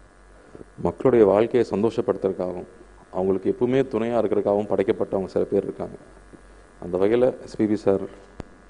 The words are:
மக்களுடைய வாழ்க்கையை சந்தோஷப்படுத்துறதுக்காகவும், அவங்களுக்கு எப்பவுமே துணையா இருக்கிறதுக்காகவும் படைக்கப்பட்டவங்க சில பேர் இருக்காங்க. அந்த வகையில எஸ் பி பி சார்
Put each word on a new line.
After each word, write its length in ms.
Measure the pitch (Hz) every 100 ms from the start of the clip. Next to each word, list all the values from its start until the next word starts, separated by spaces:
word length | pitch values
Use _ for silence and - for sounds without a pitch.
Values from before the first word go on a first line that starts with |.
| - - - - - - - -
மக்களுடைய 420 | 87 - 135 120 101
வாழ்க்கையை 460 | 101 113 123 113
சந்தோஷப்படுத்துறதுக்காகவும், 1000 | 98 113 120 104 95 98 95 90 90 92 - - - -
அவங்களுக்கு 440 | 92 95 95 101 95
எப்பவுமே 240 | 123 131 135
துணையா 260 | 110 117 117
இருக்கிறதுக்காகவும் 500 | 104 101 101 104 104
படைக்கப்பட்டவங்க 520 | 95 98 104 - 101 92
சில 180 | 92 -
பேர் 180 | 101
இருக்காங்க. 340 | 95 - 87 - - - - - - - - -
அந்த 140 | 87 92
வகையில 440 | 101 120 127 127
எஸ் 140 | - -
பி 80 | 107
பி 100 | 107
சார் 260 | 101 98 95 - - - - - -